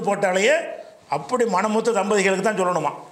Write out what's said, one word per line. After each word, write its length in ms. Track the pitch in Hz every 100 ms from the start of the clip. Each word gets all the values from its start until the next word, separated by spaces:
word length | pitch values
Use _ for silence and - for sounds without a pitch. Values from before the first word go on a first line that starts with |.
| 190
போட்டாலேயே 460 | 196 190 185 220 320 320 - - - -
அப்படி 360 | 151 156 247
மனமூத்த 480 | 226 180 214 214 226
தம்பதிகளுக்கு 480 | 196 202 208 190 190
தான் 200 | 214 190
சொல்லணுமா 300 | 180 175 143 - -